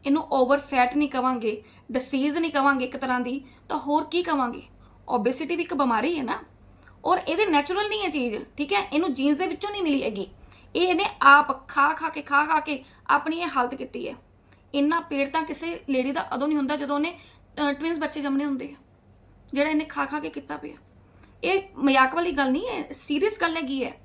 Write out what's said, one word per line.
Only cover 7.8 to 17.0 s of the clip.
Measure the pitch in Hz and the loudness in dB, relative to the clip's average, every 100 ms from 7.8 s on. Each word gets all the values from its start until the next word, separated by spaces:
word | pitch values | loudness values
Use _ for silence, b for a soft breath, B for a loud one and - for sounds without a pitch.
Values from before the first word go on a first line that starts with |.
| 415 | -2
ਨਹੀਂ | 427 | -2
ਹੈ | 381 | -2
ਚੀਜ਼, | 294 247 214 - - | -2 -2 -4 -10 -8
ਠੀਕ | 294 | -2
ਹੈ? | 403 392 | -2 0
ਇਹਨੂੰ | 294 359 | 0 0
ਜੀਨਸ | 247 277 294 | 0 2 2
ਦੇ | 359 | 0
ਵਿੱਚੋਂ | - 415 | -2 -6
ਨਹੀਂ | 415 | -2
ਮਿਲੀ | 339 277 | 0 0
ਹੈਗੀ, | 220 202 185 - b b b - | 0 -4 -8 -12 b b b -2
ਇਹ | 359 | 0
ਇਹਨੇ | 339 392 - | 2 0 6
ਆਪ | 277 285 294 254 - | 10 10 6 -4 -4
ਖਾ | 302 285 | 2 2
ਖਾ | 311 320 | 2 -6
ਕੇ, | 302 | -8
ਖਾ | - 285 302 | 0 0 2
ਖਾ | 320 | 0
ਕੇ | 302 269 B B - | 0 -6 B B 0
ਆਪਣੀ | 285 302 330 | 0 0 -4
ਇਹ | 339 | -2
ਹਾਲਤ | 277 247 269 | 0 -2 -4
ਕੀਤੀ | 254 247 233 | -10 -8 -10
ਹੈ। | 247 _ _ b b _ | -10 _ _ b b _
ਇੰਨਾ | 285 285 330 | 0 2 0
ਪੇਟ | 302 277 277 | -2 -2 0
ਤਾਂ | 311 | -2
ਕਿਸੇ | 302 294 330 339 - | -4 -6 -8 -8 -2
ਲੇਡੀ | 262 254 | 0 0
ਦਾ | 247 - | -4 -4
ਉਦੋਂ | 240 285 | -4 0
ਨਹੀਂ | 302 | 0
ਹੁੰਦਾ | 269 294 | 0 -2
ਜਦੋਂ | 277 | -2
ਉਹਨੇ, | 285 | -2